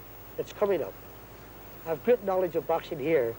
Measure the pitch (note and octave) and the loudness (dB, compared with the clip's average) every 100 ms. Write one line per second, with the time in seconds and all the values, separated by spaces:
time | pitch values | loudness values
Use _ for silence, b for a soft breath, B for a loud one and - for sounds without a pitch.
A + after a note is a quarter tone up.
0 | - - - - - - G3+ F3+ F#2+ - | -18 -16 -12 -8 -6 0 2 2 0 -8
1 | - - - - - - - - E3 D#3 | -16 -16 -18 -18 -18 -18 -18 -10 -4 0
2 | - A#3+ G3 F#3 F#3 E3 C#3+ E3 - D#3+ | 4 4 4 2 2 2 2 0 0 -2
3 | C#3+ D#3+ A#2 | 4 4 4